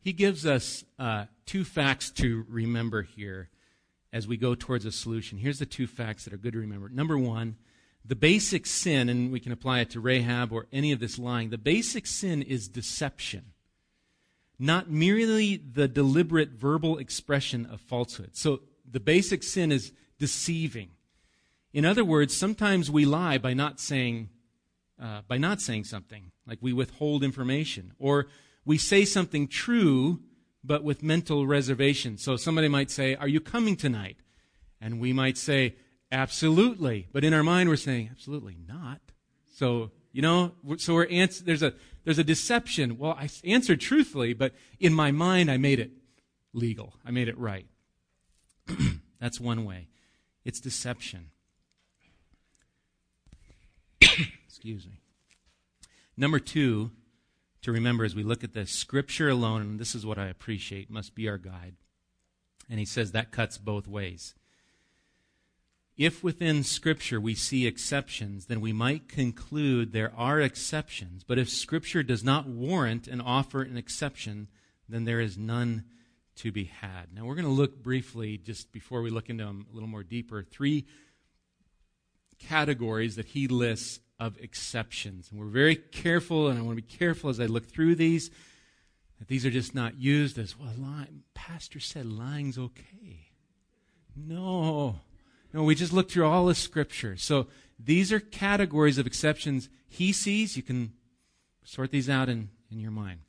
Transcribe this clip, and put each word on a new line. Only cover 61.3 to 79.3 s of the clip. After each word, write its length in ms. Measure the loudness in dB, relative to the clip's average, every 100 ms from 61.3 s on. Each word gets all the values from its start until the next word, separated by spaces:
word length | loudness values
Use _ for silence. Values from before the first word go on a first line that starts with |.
our 80 | -6
guide. 380 | -10 -16 -18 -20 _ _ _ _ _ _ _ _ -10
And 100 | -6
he 60 |
says 280 | -4 -2 -2
that 200 | -2 -4
cuts 240 | -4 -4 -4
both 320 | -6 -6 -6
ways. 460 | -8 -8 -10 -16 -20 _ _ _ _ _ _ _ _ _ _ _ _ _ _ _ 0
If 260 | 0 2
within 400 | -4 0 2 2
Scripture 560 | 0 -2 0 0 -2 -4
we 160 | -2
see 320 | -2 -2 0 0
exceptions, 800 | -2 -4 -4 -4 -10 -10 -10 -6
then 140 | -4
we 140 | -2
might 340 | 0 0 -2 -6
conclude 840 | -2 -2 -2 -8 -2 2 2 0
there 200 | -2 -4
are 280 | -2 0 2
exceptions. 800 | 2 -2 -6 -6 -6 -12 -12 -16
But 140 | -2 0
if 100 | 0
Scripture 540 | -2 -4 -4 -2 -4
does 200 | 0 0
not 240 | 2 0 0
warrant 640 | -6 -2 0 0 -2 -6
and 140 | -8
offer 400 | -2 -2 0 -4
an 160 | -6 -8
exception, 680 | -10 -6 -8 -8 -12 -10 -14 _ _ _ _
then 180 | -6
there 160 | -2 -2
is 180 | -2 -4
none 460 | -4 -2 -2 -2 -8 _ _ _ _ -10
to 160 | -8
be 120 | -6
had. 500 | -8 -10 -14 -14 -16
Now 100 | -14
we're 120 | -10 -4
gonna 120 | 0
look 340 | 4 2 0
briefly, 540 | -4 -4 -4 -8 -8 -8
just 360 | -10 -14 -14
before 280 | -18 -10 -6
we 80 | -4
look 220 | -6 -6